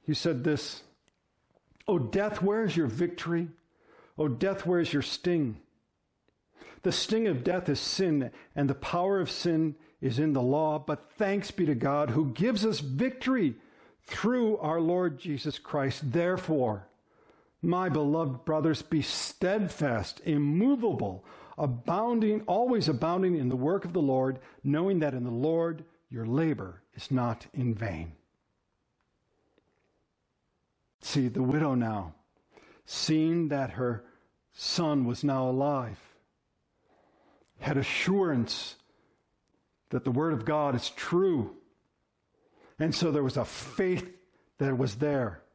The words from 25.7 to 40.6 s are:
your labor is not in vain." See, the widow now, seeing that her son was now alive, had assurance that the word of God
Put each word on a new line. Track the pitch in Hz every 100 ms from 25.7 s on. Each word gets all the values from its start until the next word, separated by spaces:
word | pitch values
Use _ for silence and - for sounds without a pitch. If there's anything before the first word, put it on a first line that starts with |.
| 156 - _ _
your | 117
labor | 113 131 160 123 95 90 _
is | - -
not | 131 120 117 -
in | - 120
vain." | 107 101 80 82 80 _ _ _ _ _ _ _ _ _ _ _ _ _ _ _ _ _ _ _ _ _ _ _ _ _ _ _ _
See, | - 147 123
the | 113
widow | 127 151 156
now, | 127 113 107 85 - _ _ _ - - - -
seeing | - - 156 160 170 160
that | 143 131
her | 104 123 113 - _ _ _ _
son | - - - 165 147
was | 120 120
now | 143 135 131
alive, | 127 143 139 120 98 - _ _ _ _ _ _ _ _ _ _ _ _ _ _ _
had | - 139
assurance | - - - 196 180 135 113 - - - _ _ _ _ _ _ _ _ _ _ _
that | 131
the | 135
word | 123 165
of | 151 110
God | 151